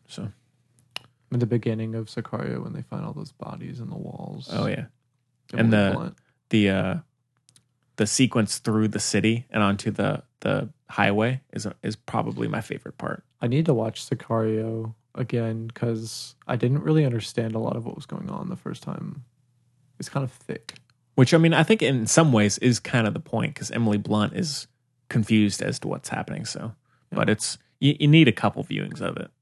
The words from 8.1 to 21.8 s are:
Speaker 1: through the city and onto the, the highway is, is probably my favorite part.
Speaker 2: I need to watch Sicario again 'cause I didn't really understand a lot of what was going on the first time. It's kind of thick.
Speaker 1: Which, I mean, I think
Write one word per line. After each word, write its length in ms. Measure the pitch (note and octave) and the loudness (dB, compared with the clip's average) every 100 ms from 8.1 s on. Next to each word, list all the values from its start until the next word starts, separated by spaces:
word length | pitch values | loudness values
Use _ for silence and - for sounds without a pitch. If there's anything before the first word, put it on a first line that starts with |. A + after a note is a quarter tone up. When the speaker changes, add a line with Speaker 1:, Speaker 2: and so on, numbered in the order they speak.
| - B2+ A#2+ G#2 - | 4 4 4 0 -2
Speaker 1:
through 300 | - A2 A2 | 0 2 2
the 100 | G#2+ | 0
city 460 | - G#2+ G#2+ A#2 - | 0 2 2 0 -2
and 100 | A2 | 0
onto 260 | G2+ G2+ - | 2 2 -2
the, 320 | G2+ G2+ - - _ | -2 -2 -2 -8 _
the 280 | - G2+ G#2+ - - | -2 -2 -4 -10 -8
highway 520 | - G#2 G2+ A2+ C3 - | 0 2 4 2 0 -6
is, 140 | - A2 - | -8 -8 -6
is 120 | A2+ G#2+ | -6 -8
probably 520 | - A#2 A2 A#2+ A2+ | -6 -4 -4 -4 -4
my 140 | - | -4
favorite 360 | - - - - | -6 -10 -12 -10
part. 260 | - - _ _ | -10 -10 _ _
Speaker 2:
I 60 | A#2+ | -2
need 180 | C3 E3 | 0 2
to 60 | |
watch 340 | B2 A2+ - - | 0 -2 -6 -6
Sicario 840 | A#2+ - A2+ A2 A2 A2+ A2+ A2+ A2 _ | -8 -2 -2 0 -2 -4 -6 -8 -12 _
again 560 | - B2 A#2+ A2+ A2+ A2+ | -10 -4 -4 -2 -4 -8
'cause 640 | - A#2+ A2+ A2+ - - - - | -4 -4 -2 -6 -12 -14 -14 -6
I 120 | B2 | -2
didn't 240 | B2 C3+ | 0 0
really 220 | - D#3 C#3+ | 2 2 2
understand 500 | A#2+ - - A2+ A2 | 0 -4 -4 -4 -2
a 40 | |
lot 180 | A#2 B2 | -4 -4
of 80 | A#2 | -8
what 100 | - | -12
was 100 | C#3 | -10
going 240 | - - | -10 -8
on 200 | - - | -8 -8
the 80 | - | -8
first 260 | - - | -10 -10
time. 400 | - - - - B2 _ _ _ _ _ _ - | -10 -10 -10 -12 -18 _ _ _ _ _ _ -16
It's 120 | - | -8
kind 160 | C#3 C3 | -6 -6
of 60 | |
thick. 420 | - - - - - _ _ _ | -8 -12 -12 -14 -20 _ _ _
Speaker 1:
Which, 200 | - B2+ | 6 8
I 40 | E3 | 8
mean, 160 | E3 | 6
I 100 | D3+ | 6
think 180 | D#3+ A3 | 6 4